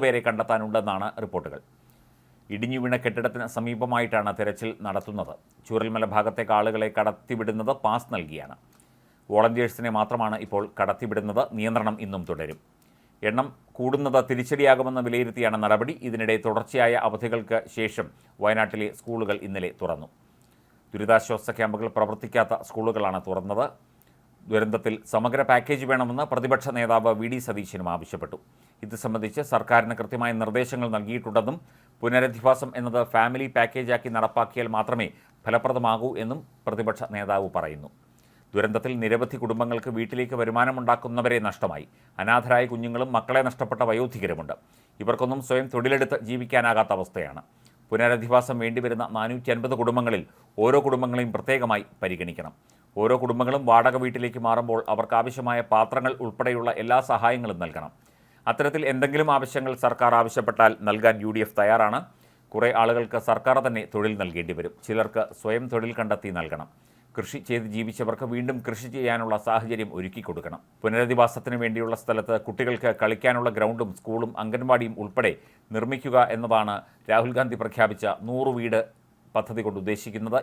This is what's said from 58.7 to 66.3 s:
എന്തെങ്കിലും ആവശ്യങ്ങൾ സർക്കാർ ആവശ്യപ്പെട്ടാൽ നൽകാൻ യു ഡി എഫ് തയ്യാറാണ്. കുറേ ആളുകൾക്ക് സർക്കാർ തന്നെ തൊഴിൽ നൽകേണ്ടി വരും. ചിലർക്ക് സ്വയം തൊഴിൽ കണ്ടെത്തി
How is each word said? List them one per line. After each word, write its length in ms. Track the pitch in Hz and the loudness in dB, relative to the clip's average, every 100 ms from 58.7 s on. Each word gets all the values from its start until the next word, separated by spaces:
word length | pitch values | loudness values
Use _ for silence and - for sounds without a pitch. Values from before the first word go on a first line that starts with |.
| 156 135 | 0 -2
എന്തെങ്കിലും 360 | 131 139 147 151 139 | 0 0 2 2 2
ആവശ്യങ്ങൾ 360 | 127 139 131 127 | 0 -4 -4 0
സർക്കാർ 280 | 123 117 120 117 | 0 4 4 6
ആവശ്യപ്പെട്ടാൽ 520 | 117 131 110 110 110 110 107 | 4 0 0 6 6 6 0
നൽകാൻ 260 | 107 113 107 | 4 4 4
യു 60 | 107 107 | -2 0
ഡി 40 | |
എഫ് 140 | 107 - | 0 2
തയ്യാറാണ്. 400 | 104 113 107 131 180 _ _ _ _ | 4 6 4 0 -6 _ _ _ _
കുറേ 180 | 107 117 113 | 0 2 4
ആളുകൾക്ക് 360 | 113 117 113 117 117 | 4 2 0 -2 0
സർക്കാർ 280 | 110 131 131 127 | 2 4 4 2
തന്നെ 180 | 113 - | -2 -4
തൊഴിൽ 200 | 104 107 101 | -2 0 0
നൽകേണ്ടി 340 | 92 82 85 85 | -4 -4 -6 -6
വരും. 160 | 85 - - | -8 -10 -2
ചിലർക്ക് 380 | 110 107 113 - - | 0 0 -2 -4 -6
സ്വയം 260 | 107 117 127 | -4 -2 -2
തൊഴിൽ 200 | 120 113 117 | -4 -2 -4
കണ്ടെത്തി 320 | 107 104 101 | -2 -2 -2